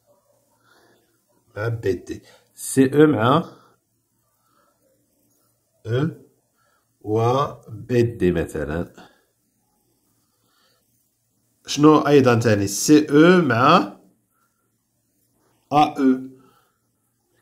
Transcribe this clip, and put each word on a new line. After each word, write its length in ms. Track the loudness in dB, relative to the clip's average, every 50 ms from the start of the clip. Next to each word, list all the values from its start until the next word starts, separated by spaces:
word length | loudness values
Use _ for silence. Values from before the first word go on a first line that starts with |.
| _ _ _ _ _ _ _ _ _ _ _ _ _ _ _ _ _ _ _ _ _ _ _ _ _ _ _ _ _ _ -12
مع 120 | -8 -8 -8
بي 240 | -8 -6 -6 -6
دي. 300 | -6 -6 -8 -16 -18 -18 -20 _ _ _ _ _ _
سي 480 | -18 -14 -6 -2 0 0 0 2 2
او 40 | 2
مع 380 | 2 2 0 0 0 0 -2 -4 -8 -16 _ _ _ _ _ _ _ _ _ _ _ _ _ _ _ _ _ _ _ _ _ _ _ _ _ _ _ _ _ _ _ _ _ _ _ _ _ _ _ _ _ _ _ _ _ -10
أو 240 | -6 -4 -4 -4 -4 -6 -10 -20 _ _ _ _ _ _ _ _ _ _ _ _ _ _ _
و 460 | -10 -6 -4 -2 -2 -2 -2 -2 -4 -6 -10 -16 _ -20
بي 340 | -20 -16 -8 -4 -2 0
دي 300 | 0 -2 -2 -2 -2 -2
مثلًا. 640 | -2 -2 -6 -8 -8 -10 -10 -8 -8 -8 -8 -10 -14 -20 -20 -20 _ _ _ _ _ _ _ _ _ _ _ _ _ _ _ _ _ _ _ _ _ _ _ _ _ _ _ _ _ _ _ _ _ _ _ _ _ _ _ _ _ _ _ _ _ _ _ _ _ _ _
شنو 320 | -10 -2 2 4 4 4 4
أيضًا 360 | 2 2 4 4 4 4 2
تاني؟ 320 | 2 2 0 0 0 -2
سي 400 | -4 -6 -4 2 4 4 4 4 4
او 320 | 4 4 6 6 4 4
مع 340 | 2 0 0 0 2 2 2 2 0 -2 -12 -20 _ _ _ _ _ _ _ _ _ _ _ _ _ _ _ _ _ _ _ _ _ _ _ _ _ _ _ _ _ _ _ _ _ -2
أ 120 | 0 0 0 0 -2 -2
أو. 220 | 0 0 0 -2 -6 -14 -20 -20 _ _ _ _ _ _ _ _ _ _ _ _ _ _ _ _ _ _ _ _